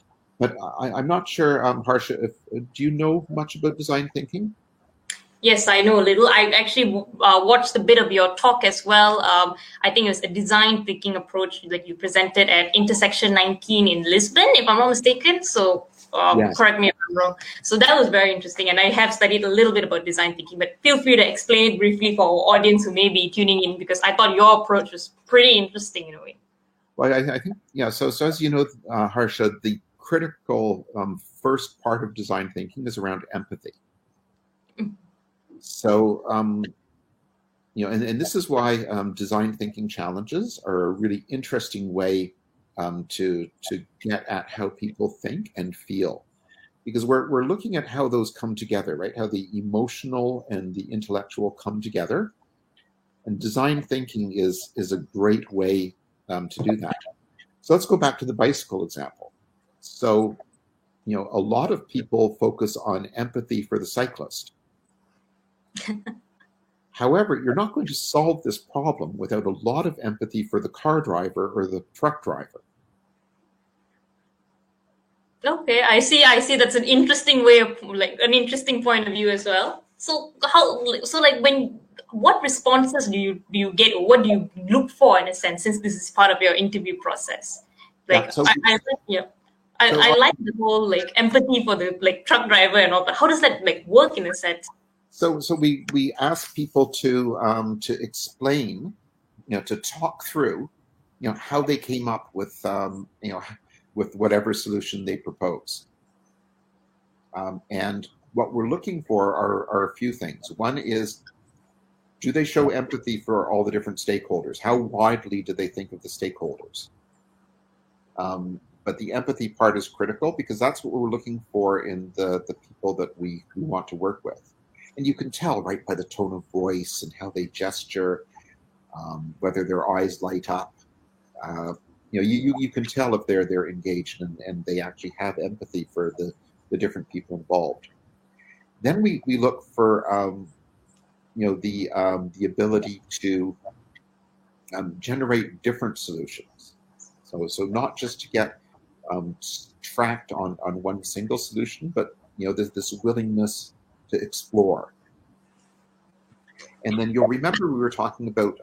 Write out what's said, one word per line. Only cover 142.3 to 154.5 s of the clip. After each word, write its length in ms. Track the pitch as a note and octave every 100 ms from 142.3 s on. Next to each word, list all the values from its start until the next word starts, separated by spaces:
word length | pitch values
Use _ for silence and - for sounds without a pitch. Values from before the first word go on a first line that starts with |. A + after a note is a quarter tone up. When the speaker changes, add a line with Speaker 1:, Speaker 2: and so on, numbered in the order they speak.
| F#2
Speaker 1:
the 80 |
ability 560 | F#2+ F2+ G#2+ G#2+ G#2 G2+ _
to, 480 | - G2 F#2+ F#2+ F#2 - - _ _ _ _ _ _ _ _ _ F#2
um, 180 | F2+ E2+
generate 640 | - C3+ B2 A#2 - F2
different 340 | A#2 A#2+ A2+ -
solutions. 800 | - D#2+ D#2 - - _ _ _ _ _ - _
So, 220 | _ F2 E2+
so 180 | -
not 320 | G2 A2 C3+ -
just 240 | A#2+ -
to 80 | -
get, 300 | A2+ G#2+ - _ _ _ _ -
um, 240 | F2+ F2 F2
s-, 320 | - - - _
tracked 520 | - - A#2 A#2 -
on, 260 | D#2 F#2 F2
on 200 | F2+ F2+
one 200 | F#2+ G2
single 360 | - G2 A2 B2
solution, 500 | - A2 A#2 - D#3+
but, 260 | E3+ - - _ -
you 100 | F#2+
know, 60 |
there's 200 | G2+ G#2
this 200 | G2+ - G#2
willingness 680 | A#2 A#2 A2 G#2+ G#2 - - _ _ _ _
to 100 | G2
explore. 720 | G#2 - -